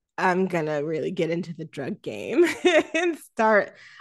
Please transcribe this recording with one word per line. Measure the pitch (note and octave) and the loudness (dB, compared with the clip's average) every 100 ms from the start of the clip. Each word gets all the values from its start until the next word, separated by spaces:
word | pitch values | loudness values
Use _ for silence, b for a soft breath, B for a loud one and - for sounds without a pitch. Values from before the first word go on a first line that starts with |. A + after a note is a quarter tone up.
| _ - | _ -2
I'm | F#3 F3+ F#3 | 0 2 0
gonna | F3 D#3 D3+ | -2 -2 -2
really | D3+ D#3 D#3 | -4 -4 -4
get | F#3 D#3+ | -4 -2
into | E3+ E3+ | -4 -6
the | E3 D#3+ | -10 -14
drug | - C3 G#3+ | -10 -10 -10
game | C#3+ G#2 F2+ B3+ E4 - F4+ | -10 -10 -2 0 2 2 4
<laughs> | E4 - D#4+ | 4 2 0
and | F4 D4+ | -2 -4
start, | - - A3 G#3 - - B B | -6 0 4 4 2 -6 B B